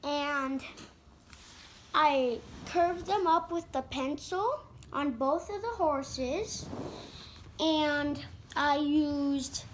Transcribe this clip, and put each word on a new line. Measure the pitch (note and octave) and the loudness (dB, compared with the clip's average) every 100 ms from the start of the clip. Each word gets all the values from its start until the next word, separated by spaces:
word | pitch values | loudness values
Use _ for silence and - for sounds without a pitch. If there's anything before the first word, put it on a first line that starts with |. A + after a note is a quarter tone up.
and | C#4+ D4 C#4+ C#4+ C4 C4+ - - - - - - - - - - - - - | -2 0 0 0 0 -2 -6 -14 -18 -20 -20 -20 -20 -20 -20 -20 -20 -20 -2
I | - D4+ C#4 B3+ A3+ - - - | 4 6 6 2 0 -8 -14 -2
curved | F4 F4 F4+ F4+ | 4 4 2 0
them | G4+ F4 | 2 4
up | E4+ E4+ | 4 4
with | E4+ E4 | -6 -2
the | C4+ | -4
pencil | B3+ C4+ C4 D4 - F#4 A4 D5 - - - | -4 -4 -2 -2 -2 0 0 -2 -8 -20 -8
on | - C#4+ | -2 -2
both | A3+ C4+ E4 F4 | 0 0 0 -2
of | G4+ | -6
the | A4+ | -6
horses, | A#4 E4 C#4 C#4 - B3+ D#4+ G#4+ - - - F4+ - - - - - - - | 0 2 2 -2 -4 -2 -2 -4 -6 -8 -8 -10 -10 -14 -16 -16 -18 -18 -2
and | D#4+ D#4 D4+ D4 D4 D4 - - - - | 2 4 4 2 0 -2 -8 -16 -8 0
I | D4 C#4+ | 2 4
used | D4 D4+ D4 C#4+ C#4+ C#4 C4 - - | 4 4 4 2 2 0 -2 -8 -10